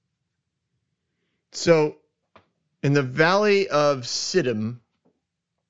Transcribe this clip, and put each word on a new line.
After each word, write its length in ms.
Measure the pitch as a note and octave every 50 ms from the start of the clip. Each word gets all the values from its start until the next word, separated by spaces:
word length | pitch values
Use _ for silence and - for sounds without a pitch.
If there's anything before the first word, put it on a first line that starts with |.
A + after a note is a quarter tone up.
| _ _ _ _ _ _ _ _ _ _ _ _ _ _ _ _ _ _ _ _ _ _ _ _ _ _ _ _ _ _
So 440 | - - - E3+ E3 D#3 D3+ D3+ - _ _ _ _ _ _ _ _ - _ _ _ _ _ _ _ _
in 100 | - C#3
the 100 | C#3+ C#3+
valley 640 | C3+ B2+ B2+ D#3 D#3+ E3 F#3+ G3+ G#3 G#3 G3+ G3 F#3+ -
of 320 | C#3+ D3 D3 D3 C#3+ C3
Siddim, 800 | B2 - - - - - - F#3 D3 B2 A#2 G#2+ A2 A2+ B2 A#2+ _ _ _ _ _ _ _ _ _ _ _ _ _ _ _ _ _